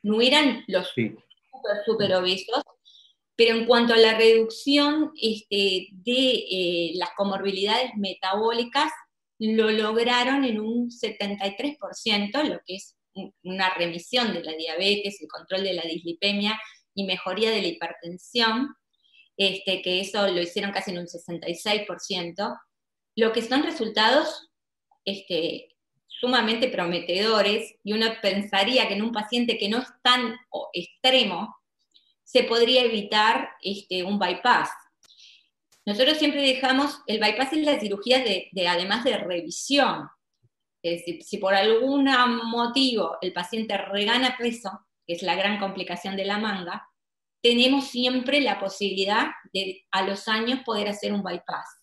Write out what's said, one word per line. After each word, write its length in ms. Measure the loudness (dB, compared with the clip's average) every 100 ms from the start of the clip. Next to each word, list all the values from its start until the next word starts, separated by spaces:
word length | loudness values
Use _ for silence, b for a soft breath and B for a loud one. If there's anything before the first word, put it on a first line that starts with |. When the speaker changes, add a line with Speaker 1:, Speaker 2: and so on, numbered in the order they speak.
Speaker 1:
No 200 | 2 4
eran 420 | 6 6 4 0 -2
los 260 | -2 -2
Speaker 2:
Sí. 180 | -2 -4 -6 _ _ _
Speaker 1:
súper, 320 | -8 -4 -2
súper 300 | 0 0 2
obesos, 480 | 2 0 -4 -2 -4 -4 _ b b b _ _
pero 220 | 4 4 4
en 80 |
cuanto 280 | 4 4 6
a 40 | 8
la 160 | 6 8
reducción, 960 | 8 8 4 -2 2 4 4 2 -2 -2
este, 680 | -2 -2 _ 0 0 0 -6
de, 540 | -8 -2 2 2 0 -2
eh, 420 | -2 0 0 -2
las 140 | -4 -6 -2
comorbilidades 800 | -2 -2 -4 -2 0 0 -2 -4
metabólicas, 960 | -6 -4 -2 0 0 0 -2 0 0 -4 -18 _ _ _
lo 320 | 0 2 4
lograron 720 | 2 2 0 2 2 2 2
en 160 | 0 0
un 280 | -2 -2 -4
setenta 560 | -4 -8 -6 -6 -4
y 120 | -6 -4
tres 180 | -8 -6
por 180 | -12
ciento, 460 | -6 -2 0 0 -2
lo 180 | -2 -4
que 100 | -10
es 200 | -14 -14 _ _
un, 220 | -12 -12 _
una 300 | -10 -2 -2
remisión 600 | 0 -4 -4 -4 -2 0
de 80 | -4
la 120 | -8
diabetes, 680 | -10 -6 -2 0 0 -2 -10
el 60 | -16
control 360 | -18 -6 -4
de 100 | -2
la 80 | -4
dislipemia 760 | -4 -6 -8 -4 -2 0 -2 -4 B B _
y 100 | -8
mejoría 480 | -4 -4 -4 0 0
de 100 | 2
la 60 | -2
hipertensión, 1040 | -6 -10 -10 -14 -14 -6 0 2 2 -4 -8 _ b b b b
este, 460 | -2 0 0 -4 -4
que 180 | -2 -2
eso 280 | -2 0 0
lo 120 | 0
hicieron 320 | -2 -4 -4
casi 200 | -4 -6
en 80 | -8
un 80 | -10
sesenta 400 | -14 -12 -10 -8
y 60 |
seis 260 | -6 -2 -2
por 140 | -2 -10
ciento, 560 | -6 -6 -6 -6 -6 -8 _ _ _ _ _ 0
lo 160 | 2
que 80 | 2
son 220 | 0 0
resultados, 840 | 0 -4 -4 2 4 4 2 -8 -18 _ _ _ _ _
este, 680 | -10 -10 -6 -4 -4 -6 -14 _ _ _ _
sumamente 640 | -6 0 2 2 0 0
prometedores, 1040 | 0 -2 -4 -2 -2 2 2 2 0 -4 _
y 80 | -6
uno 140 | 0 0 0
pensaría 680 | -2 -2 -2 0 2 2 2
que 60 |
en 80 | -2
un 100 | -2
paciente 460 | -4 -2 -2 0 -2
que 100 | -2
no 120 | -2
es 80 | -4 _
tan, 360 | 2 2 0 -8 _
o, 200 | -10 -8
extremo, 840 | -10 -10 _ 4 4 2 -2 -8 -12 _ _ _ b b b
se 200 | 2 2
podría 420 | 4 4 6 6
evitar, 640 | 4 0 0 2 4 2 -4 -8
este, 400 | -8 -8 -6 -4
un 160 | -2 0
bypass. 520 | 0 0 2 2 0 -8 _ _ B B B B B _ _ _
Nosotros 320 | -4 4 4 4
siempre 240 | 2 4
dejamos, 600 | 2 2 2 2 2 -4
el 140 | -4 0
bypass 320 | 0 0 -2
es 140 | 0
la 120 | 2 0
cirugía 380 | -2 -4 -2 0
de, 280 | 0 -2 -4
de, 140 | -2 0
además 360 | 0 0 -2
de 140 | 0 -2
revisión. 880 | -4 -6 -6 -10 0 2 2 0 -10 _ _ _ _ _ _ _
Es 180 | -6 -6
decir, 220 | -8 -12
si 160 | -10 -4
por 160 | 2
algún 540 | 2 4 2 2 2 4 4 4 2
motivo 720 | -2 -2 0 2 2 0 -2 -4
el 120 | -6
paciente 440 | -6 -6 -6 -4 -4
regana 600 | -4 -2 0 2 0 0
peso, 480 | -4 -4 -10 -12 _ _
que 100 | -10
es 60 | -6
la 140 | -2
gran 240 | 0 0 -2
complicación 560 | -4 -6 -8 -8 -6
de 80 | -6
la 120 | -4 -2
manga, 500 | -2 -4 -8 -12 -14 _ _ _ _ _
tenemos 440 | 4 4 4 2 0
siempre 520 | -2 0 0 0 2
la 180 | 2 -2
posibilidad 720 | -6 -4 -4 -2 0 0 -2 -6 -10
de 340 | -6 -6 -10 _
a 120 | -2
los 260 | -2 -4 -2
años 320 | -2 0 -2
poder 220 | -2 -2 -2
hacer 240 | -4 -4
un 120 | -4
bypass. 440 | -4 -8 -8 -10 -10 -20